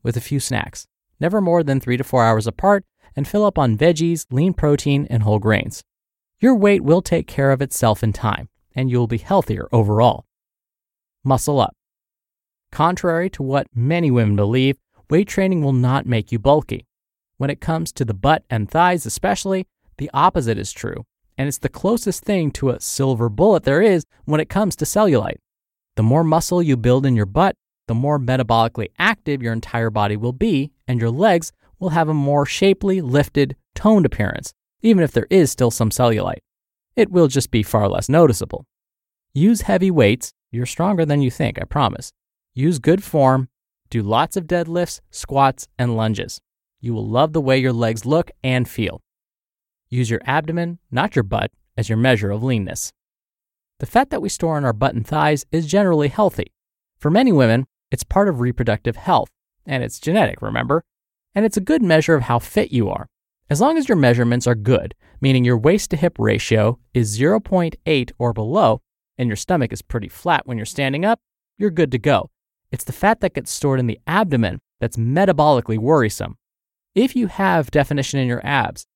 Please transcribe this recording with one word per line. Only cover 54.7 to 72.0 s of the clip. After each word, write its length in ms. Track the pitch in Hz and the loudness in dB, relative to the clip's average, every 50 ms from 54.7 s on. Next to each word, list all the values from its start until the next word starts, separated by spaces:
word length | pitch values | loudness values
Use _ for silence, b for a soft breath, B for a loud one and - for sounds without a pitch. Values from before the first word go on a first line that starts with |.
| 110 | 0
butt 220 | 104 139 135 - | 0 -2 -2 -2
and 120 | 117 107 | -2 -6
thighs 380 | - 151 151 151 151 151 139 - - | -4 -2 0 2 2 0 0 -2 -4
is 160 | - 165 160 | -4 -4 -2
generally 400 | 147 180 202 208 185 165 151 147 139 | 0 0 2 2 4 2 2 2 0
healthy. 420 | - - 208 180 - - - - _ _ _ _ _ _ _ _ _ | 0 0 0 0 0 -4 -10 -10 _ _ _ _ _ _ _ _ _
For 120 | _ - 147 | _ -2 2
many 220 | 170 220 262 247 | 2 4 4 4
women, 360 | 180 143 127 110 113 123 131 _ _ _ _ - | 4 4 4 4 4 2 0 _ _ _ _ -8
it's 140 | - - - | -8 -8 -6
part 240 | - - 190 208 | -2 0 2 2
of 140 | 196 151 120 | 2 0 0
reproductive 540 | 123 123 120 - 120 113 104 - - 120 113 | -2 -2 -2 -2 -2 -2 -2 -2 -4 -6 -8
health, 340 | - - 190 170 - - - _ _ _ _ _ _ - | -6 -2 0 0 0 0 -4 _ _ _ _ _ _ -10
and 180 | 175 143 127 120 | -6 -6 -6 -6
it's 160 | - - - | -6 -10 -8
genetic, 420 | - 156 180 220 165 - - - | -4 -2 0 2 2 0 -2 -6
remember? 420 | 107 107 110 117 123 123 143 170 - _ _ _ _ _ _ _ _ _ - | -8 -6 -4 -4 -4 -2 -2 -4 -4 _ _ _ _ _ _ _ _ _ -4
And 120 | 202 220 | -2 0
it's 120 | 214 - | 0 -2
a 40 | 208 | -2
good 200 | 185 - 311 302 | -2 0 0 0
measure 340 | 226 175 160 160 156 - 160 | 2 4 4 2 4 4 2
of 80 | 139 120 | 0 2
how 160 | - 120 117 | 0 -2 -2
fit 320 | - - - 208 - - | -2 -2 -2 -2 -2 0
you 180 | - 120 107 95 | -2 -2 -2 -2
are. 180 | 92 - - - _ _ _ _ _ _ _ - | -4 -6 -10 -14 _ _ _ _ _ _ _ -4
As 120 | 143 151 | 0 2
long 160 | 233 294 330 | 2 2 2
as 100 | 320 269 | 0 0
your 80 | 277 220 | 0 2
measurements 500 | 165 139 120 120 123 120 117 123 123 - | 2 4 4 4 2 2 0 0 0 0
are 100 | 123 120 | 0 -2
good, 380 | 110 104 123 131 - - - - b b b b b | 0 0 0 0 0 0 -6 -14 b b b b b
meaning 240 | 139 135 131 127 123 | 0 2 2 4 4
your 120 | 120 123 | 2 2
waist 320 | 110 113 156 190 208 - - | 2 2 2 2 2 0 -4
to 60 | 175 | -4
hip 200 | 143 175 170 - - | 0 -2 -2 0 0
ratio 600 | 110 107 107 110 - - 117 107 104 110 123 - _ _ - | 0 0 0 0 0 0 2 2 2 2 0 -4 _ _ -2
is 140 | 123 113 | -2 -2
zero 320 | 104 101 110 135 165 208 220 | -2 -2 0 0 2 2 0
point 380 | - - 196 180 170 160 - - - | -2 0 -2 0 0 -2 -6 -8 -4
eight 260 | 165 156 135 120 - - - | -2 0 0 -2 -4 -6 -4
or 140 | 120 120 107 | -4 -4 -2
below, 480 | 113 107 113 160 214 185 113 110 - _ _ _ _ _ _ _ | -4 -4 -2 0 2 2 2 2 0 _ _ _ _ _ _ _
and 120 | - 127 117 | -4 -4 -4
your 80 | 104 | -4
stomach 340 | - - - 185 160 123 - | -4 -4 -2 0 0 0 -2
is 100 | 107 - | -6 -10
pretty 280 | - - - 113 101 - | -12 -8 -8 -8 -8 -8
flat 360 | - - - 180 160 - - | -14 -8 -2 -2 -2 -2 -2
when 120 | 135 120 | -6 -8
you're 80 | 110 107 | -8 -8
standing 400 | - - - 139 135 139 151 185 | -8 -6 -4 -4 -2 -2 -2 0
up, 160 | 214 233 - _ _ _ _ _ _ _ | 0 0 -2 _ _ _ _ _ _ _
you're 120 | - 202 208 | -4 -2 -2
good 220 | 160 175 160 135 131 | 2 0 0 0 0
to 40 | |
go. 320 | 117 | -2